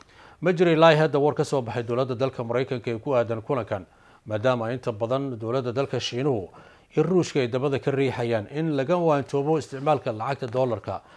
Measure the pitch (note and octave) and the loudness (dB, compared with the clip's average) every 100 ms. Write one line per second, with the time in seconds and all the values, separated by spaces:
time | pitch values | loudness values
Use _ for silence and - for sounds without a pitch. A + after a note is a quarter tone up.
0 | - - - - E3 E3+ F3 D#3+ D#3+ D3+ | -20 -20 -20 -4 -2 2 4 8 8 8
1 | D#3 C#3 D3 C#3+ D3 C#3+ A#2 G#2+ A#2 A#2+ | 4 2 2 0 0 -2 -2 -6 -2 -2
2 | C3 A#2+ C3 - A#2 A#2+ C3 B2+ B2 A2+ | -2 -2 -2 -2 -4 -2 -2 -4 -4 -6
3 | B2+ B2+ A#2 A2+ G#2+ C#3+ G#2+ G2+ F2+ _ | 0 0 0 -4 -4 -4 -2 -6 -6 _
4 | - - - G#2+ B2 B2 A2+ B2+ - G#2+ | -20 -20 -6 -2 0 0 -2 -4 -6 -4
5 | A2+ C3+ C#3 A#2+ A2 C3 B2 A#2 C3+ B2+ | -2 -2 -2 -6 -4 -2 -2 -2 -2 -4
6 | - A#2+ C#3+ A#2 F2+ - - - _ - | -4 -2 0 0 -4 -14 -20 -20 _ 0
7 | D#3 F#3 D3+ D3 B2 B2+ C#3+ C3+ - C3+ | 2 2 2 0 0 0 0 -2 0 0
8 | C3+ A#2+ A#2+ A2+ G2+ D3 D#3+ C#3+ C3+ F3+ | 0 0 -2 -2 -2 -4 -2 -2 0 2
9 | E3+ D3 C3+ C#3 C#3 D#3+ - C3+ C#3+ C#3+ | 4 2 2 -2 0 0 -2 -4 0 0
10 | C3 G#2+ A#2 C#3 B2+ A#2 C3 G#2+ - F#2+ | 0 -4 -4 -4 -4 0 0 -2 -6 -8
11 | - | -10